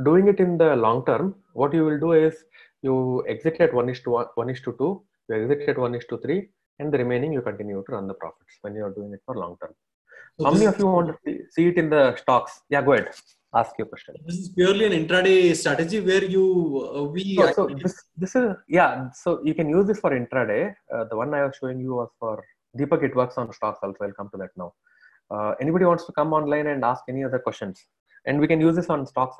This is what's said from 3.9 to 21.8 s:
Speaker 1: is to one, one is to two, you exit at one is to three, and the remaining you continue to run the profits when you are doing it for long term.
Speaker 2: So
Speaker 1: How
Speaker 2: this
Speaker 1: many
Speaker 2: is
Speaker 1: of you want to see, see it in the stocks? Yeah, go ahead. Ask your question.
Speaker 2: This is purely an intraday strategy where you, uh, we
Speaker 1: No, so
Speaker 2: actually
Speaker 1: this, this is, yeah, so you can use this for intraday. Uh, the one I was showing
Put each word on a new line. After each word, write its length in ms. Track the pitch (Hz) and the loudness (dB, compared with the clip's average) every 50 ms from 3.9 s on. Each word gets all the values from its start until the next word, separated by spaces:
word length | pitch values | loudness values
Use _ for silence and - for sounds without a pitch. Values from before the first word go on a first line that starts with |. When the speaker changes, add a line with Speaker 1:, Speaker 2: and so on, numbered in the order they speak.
Speaker 1:
is 100 | 127 127 | -4 -6
to 100 | - 127 | -4 -2
one, 160 | 120 117 120 - - | -2 -2 -2 -4 -4
one 140 | - 117 123 | -6 -4 -4
is 100 | 131 127 - | -6 -8 -8
to 120 | 127 113 - | -10 -6 -4
two, 240 | 131 165 202 185 _ _ _ _ _ - | -2 -4 -4 -4 _ _ _ _ _ -6
you 220 | 113 110 110 123 | -4 -2 0 0
exit 180 | 143 143 143 - | -2 -2 -2 -2
at 100 | 139 127 | -2 -2
one 160 | 127 120 120 | -2 -4 -4
is 100 | 120 - | -6 -8
to 120 | - 120 110 | -8 -10 -8
three, 300 | - 123 160 190 196 - _ _ _ _ _ - | -4 -2 -4 -4 -4 -8 _ _ _ _ _ -10
and 120 | 147 151 | -6 -2
the 60 | 147 | -2
remaining 380 | 127 123 123 123 123 135 160 156 | 0 0 0 0 -2 -2 -2 -4
you 80 | 131 - | -4 -4
continue 420 | 110 101 98 104 104 101 98 98 | -6 -6 -8 -8 -8 -8 -8 -8
to 60 | - 135 | -8 -8
run 160 | 104 98 95 | -8 -8 -8
the 60 | 95 | -10
profits 420 | - 85 82 - _ _ _ _ _ - | -10 -12 -14 -14 _ _ _ _ _ -14
when 120 | 104 104 | -12 -10
you 120 | 107 104 | -8 -8
are 40 | 101 | -8
doing 220 | 95 104 101 104 101 | -8 -10 -12 -12 -14
it 80 | 95 _ | -14 _
for 100 | - 127 | -12 -10
long 220 | 110 87 85 87 - | -10 -10 -10 -12 -14
term. 140 | - - - _ _ _ _ _ _ _ - - - - _ - | -16 -18 -18 _ _ _ _ _ _ _ -20 -20 -20 -16 _ -2
Speaker 2:
So 80 | 156 | 0
Speaker 1:
How 40 | 135 156 | 2 4
Speaker 2:
this 80 | 202 | 4
Speaker 1:
many 80 | 220 208 | 4 4
Speaker 2:
is 40 | 190 | 4
Speaker 1:
of 60 | - | 4
you 60 | 202 | 2
want 220 | 190 185 175 170 156 | 4 4 4 2 0
to 80 | 156 - - | -4 -8 -8
see, 120 | 147 - - - - | -8 -8 -8 -10 -6
see 180 | - - 170 175 | 0 2 2 4
it 80 | 175 | 4
in 140 | 175 160 156 | 2 2 4
the 260 | 151 147 135 127 120 | 4 4 4 4 2
stocks? 460 | - - - 127 120 - - - - _ - | 0 0 2 2 2 2 -2 -12 -16 _ -2
Yeah, 100 | 147 143 | -2 0
go 140 | 127 139 135 | 4 4 4
ahead. 160 | 110 95 - - - - _ _ _ _ _ - | 4 2 -2 -10 -18 -20 _ _ _ _ _ 0
Ask 200 | 120 117 - - - | 0 0 0 -2 -12
your 100 | - - | -12 -12
question. 260 | - - - - - - 151 | -12 -18 -20 -20 -20 -18 -12
Speaker 2:
This 120 | 165 175 | -10 -10
is 120 | 180 190 - | -8 -10 -6
purely 380 | - 180 180 185 202 208 220 | 0 2 2 4 4 2 2
an 60 | 208 180 | 0 0
intraday 640 | 160 160 160 180 185 185 190 190 185 180 170 160 | 0 0 2 2 2 4 6 6 6 6 6 4
strategy 440 | 160 - 156 139 135 165 165 208 214 | 2 0 0 0 0 -2 -2 -2 -2
where 240 | 185 185 190 196 196 | 0 2 2 2 2
you, 640 | 190 185 190 190 190 185 180 165 151 139 135 131 - 127 | 2 2 4 4 4 4 2 2 0 -2 -4 -4 -6 -6
uh, 60 | 143 143 | -6 -6
we 320 | 143 156 185 196 196 190 | -6 -6 -6 -6 -2 2
Speaker 1:
No, 160 | 185 190 - | 4 4 4
so 140 | - - 185 | 4 2 0
Speaker 2:
actually 180 | - 139 135 143 | -2 -2 -4 -6
Speaker 1:
this, 220 | 180 - - - _ _ | -6 -6 -8 -16 _ _
this 200 | 156 180 190 - | -8 -6 -2 0
is, 180 | 254 247 220 185 - _ - | 0 0 0 -2 -4 _ 0
yeah, 420 | 151 180 170 135 123 127 131 123 | 2 4 4 4 2 -2 -8 -10
so 300 | - - - 180 170 - - | -10 -8 -4 -4 -2 -2 -2
you 120 | 156 156 | -2 -2
can 140 | 165 165 147 | 0 0 2
use 200 | 156 185 202 196 | 2 2 2 2
this 100 | 208 202 | 0 0
for 120 | - 185 | 0 0
intraday. 600 | 139 127 120 - - 131 117 110 104 117 170 208 196 _ _ - 131 | 0 0 -2 -2 -2 -2 0 0 0 0 -2 -2 -6 _ _ -10 -8
Uh, 100 | 117 110 110 | -6 -6 -6
the 60 | 113 | -6
one 180 | 110 120 147 151 | -6 -4 -4 -2
I 100 | 143 143 | -2 -2
was 120 | 135 135 - | -2 -4 -6
showing 200 | 135 127 127 127 | -8 -8 -8 -6